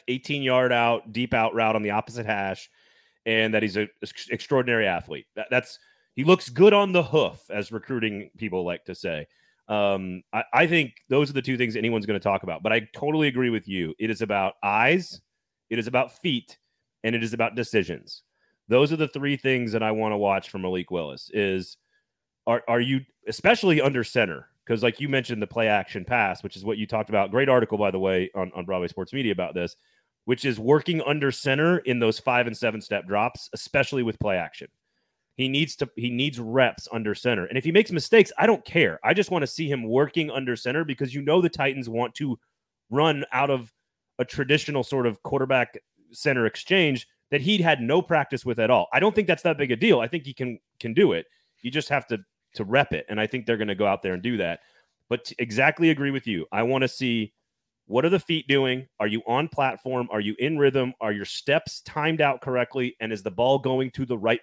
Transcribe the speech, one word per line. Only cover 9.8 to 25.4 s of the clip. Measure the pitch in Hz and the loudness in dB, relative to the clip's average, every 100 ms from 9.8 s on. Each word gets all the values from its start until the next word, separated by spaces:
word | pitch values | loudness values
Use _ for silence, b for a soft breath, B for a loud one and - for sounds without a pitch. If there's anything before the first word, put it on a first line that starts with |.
| 101 98 92 92 - | 2 0 -4 -10 -8
I, | 107 - | -6 0
I | 123 165 | 2 4
think | 170 135 - - | 2 0 -6 -2
those | 135 147 | 0 2
are | |
the | 139 | -2
two | 127 123 | -4 -2
things | 123 110 | -2 0
anyone's | 113 113 101 | -2 0 -2
gonna | 101 | -2
talk | 104 98 | 0 -2
about. | 92 80 | -2 -6
But | 101 | 0
I | 113 107 - | 0 -2 -6
totally | 143 156 147 | -2 0 0
agree | 123 123 | 0 0
with | 113 98 | -2 -4
you. | 95 82 78 | -4 -4 -4
It | 110 | -4
is | 107 | -2
about | 110 101 95 - | -2 0 -2 -2
eyes, | 101 107 123 180 175 - _ _ _ _ _ | -2 2 4 2 -2 -12 _ _ _ _ _
it | 113 | -6
is | 113 | -2
about | 123 131 - | 0 -2 -4
feet, | 180 123 - - _ _ _ _ | -4 -4 -6 -16 _ _ _ _
and | 113 | -4
it | 117 | -2
is | 113 | -2
about | 117 113 | -2 -2
decisions. | 113 113 110 90 78 - - _ _ _ _ - | -2 -2 0 0 -4 -12 -20 _ _ _ _ 0
Those | 120 143 | 4 4
are | 160 | 2
the | 151 | -2
three | 143 143 139 | -2 -4 -2
things | 131 127 120 | 0 0 0
that | 110 | -2
I | 110 | 0
wanna | 110 110 104 | 0 -2 0
watch | 101 98 - | 2 0 -2
from | 98 | -6
Malik | 92 92 87 | -4 -4 -4
Willis | 87 76 65 - | -6 -6 -10 -8
is, | 104 101 95 92 - _ _ _ _ _ _ - | -2 0 -2 -4 -12 _ _ _ _ _ _ -2
are, | 120 - | -2 0
are | 120 | 0
you, | 123 135 135 _ - | 0 -2 -4 _ -10
especially | - 190 233 196 151 | 0 2 4 4 4
under | 139 131 | 4 0
center, | 110 127 104 71 - _ - | 0 0 0 -2 -12 _ -4
'cause | 117 | 0
like | 117 113 | 0 0
you | 139 | -2
mentioned, | 135 123 113 | -2 -2 -4